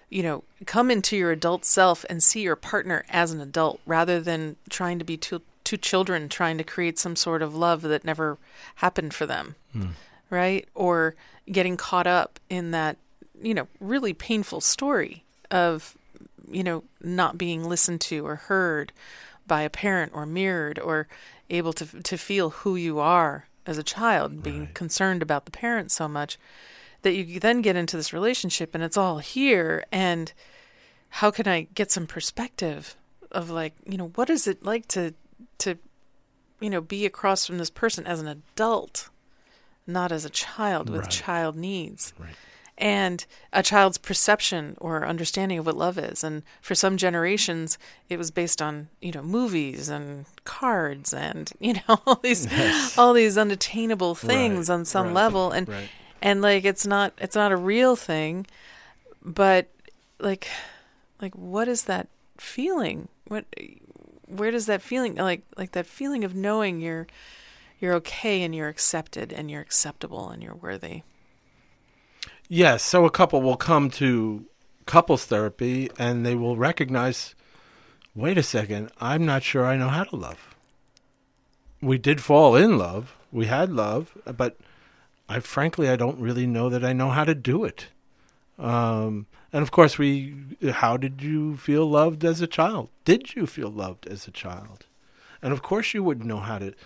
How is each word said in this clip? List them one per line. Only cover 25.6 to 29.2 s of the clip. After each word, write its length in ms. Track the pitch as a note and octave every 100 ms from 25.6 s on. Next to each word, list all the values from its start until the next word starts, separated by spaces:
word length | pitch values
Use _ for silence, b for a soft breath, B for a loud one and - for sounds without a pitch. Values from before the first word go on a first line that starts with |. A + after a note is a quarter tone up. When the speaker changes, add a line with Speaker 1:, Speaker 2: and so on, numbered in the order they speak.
| A#3 A#3 F#3
Speaker 1:
so 160 | - D#3
much 300 | D3 D3 - B B B B B B
that 120 | F#3
you 260 | F#3 E3+ F3
then 220 | G#3 B3
get 140 | G#3+ F3+
into 180 | E3 E3+
this 140 | D3+
relationship 640 | D#3+ G#3 B3+ F3+ - D#3+ E3
and 80 |
it's 140 | E3 G3+
all 220 | F#3+
here. 640 | D#3